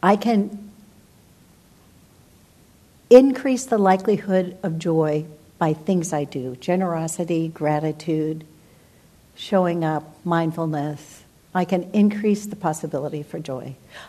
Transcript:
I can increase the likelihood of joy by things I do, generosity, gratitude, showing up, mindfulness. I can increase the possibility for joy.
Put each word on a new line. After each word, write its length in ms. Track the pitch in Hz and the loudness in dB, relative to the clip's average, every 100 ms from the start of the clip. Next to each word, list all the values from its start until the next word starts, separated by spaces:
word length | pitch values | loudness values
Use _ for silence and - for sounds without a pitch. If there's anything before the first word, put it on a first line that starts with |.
I 140 | 190 | 6
can 560 | 208 233 220 208 - - - - - _ _ _ _ - - _ - - - - - - - _ _ - _ _ _ _ | 4 2 0 0 -6 -18 -20 -20 -20 _ _ _ _ -20 -20 _ -20 -20 -20 -20 -20 -20 -20 _ _ -20 _ _ _ _
increase 560 | 247 269 262 277 254 - | 8 8 2 -2 -2 0
the 120 | 220 | 2
likelihood 800 | 196 190 190 202 202 185 180 180 | 4 4 2 0 2 0 0 -6
of 160 | 196 160 | -6 -4
joy 460 | 175 160 156 151 160 - - - | 0 2 2 0 -4 -16 -20 -4
by 140 | 165 | -2
things 400 | 156 - 185 156 | -2 0 -2 0
I 100 | 151 | -4
do, 320 | 143 139 127 127 | -4 -6 -8 -8
generosity, 880 | - 180 185 160 160 - 170 165 165 | -2 -2 0 -2 -4 -6 -4 -2 -4
gratitude, 960 | 160 151 151 156 156 165 156 156 160 156 - - - _ _ _ _ _ | -2 0 0 -2 -4 -4 -2 -2 -6 -12 -20 -20 -20 _ _ _ _ _
showing 480 | - - 196 180 170 | -20 0 2 2 0
up, 220 | 160 156 156 - | 0 -2 -6 -12
mindfulness. 1000 | 175 170 165 165 165 156 147 147 - - - _ _ | -2 0 0 -2 -4 -2 -6 -8 -16 -20 -20 _ _
I 120 | 185 | -4
can 260 | 180 190 175 | 0 -2 0
increase 520 | 214 208 208 220 208 - | 2 2 2 -2 -2 -4
the 80 | |
possibility 680 | 208 170 156 156 147 143 151 | -6 -4 -4 -6 -6 -6 -8
for 160 | 147 165 | -10 -12
joy. 340 | 143 131 - 131 - - | -10 -10 -10 -16 -20 -20